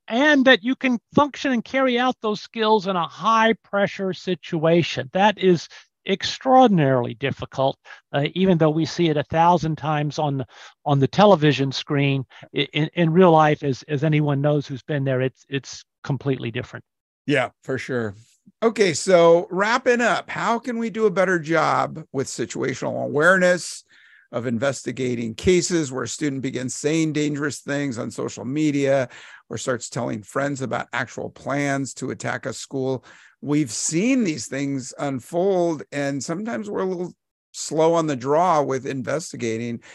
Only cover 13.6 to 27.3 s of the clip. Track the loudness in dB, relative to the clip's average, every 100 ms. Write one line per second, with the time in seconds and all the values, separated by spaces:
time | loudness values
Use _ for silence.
13.6 | -2 -4 -4 -2 0 2 2 0 0 0
14.6 | -2 -10 -6 -4 -2 -2 -2 -6 -10 -10
15.6 | -10 -18 -20 _ -6 -4 -2 -4 -4 -8
16.6 | -10 -14 -20 _ _ _ -2 0 -2 _
17.6 | -8 -8 -6 -6 -6 -10 _ _ _ -2
18.6 | 0 2 2 0 4 6 8 6 2 -2
19.6 | 0 2 2 2 2 0 -4 -4 -2 -2
20.6 | -4 -4 -4 0 0 2 2 0 0 2
21.6 | 2 2 -2 -6 -8 -6 -6 -6 -6 -4
22.6 | -4 -4 -6 -6 -4 2 4 4 4 2
23.6 | -4 -14 -20 _ _ _ _ -8 -4 -2
24.6 | -2 -4 -8 -6 -4 -4 -8 -2 2 2
25.6 | 2 -2 -2 -6 -8 -6 -4 -4 -6 -6
26.6 | -8 -4 -2 0 0 0 -2